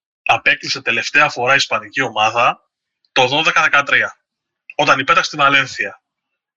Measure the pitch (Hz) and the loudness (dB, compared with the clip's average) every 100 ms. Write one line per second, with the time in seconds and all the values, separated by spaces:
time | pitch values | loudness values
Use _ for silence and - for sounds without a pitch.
0 | _ _ - 117 - 147 156 131 117 113 | _ _ -2 -2 0 -2 -4 -8 -4 -4
1 | - 151 147 131 123 135 - 113 104 139 | -2 0 0 0 0 0 0 -4 -6 -6
2 | 123 107 110 117 131 - _ _ _ _ | -4 0 0 2 0 -2 _ _ _ _
3 | _ 139 123 147 165 165 156 143 139 123 | _ 0 0 0 0 2 2 2 2 0
4 | 104 - _ _ _ _ _ - 147 135 | 0 -8 _ _ _ _ _ -2 0 2
5 | 139 175 - 156 139 139 127 - 101 - | 2 0 0 0 2 2 0 -6 -10 -10
6 | _ _ _ _ _ | _ _ _ _ _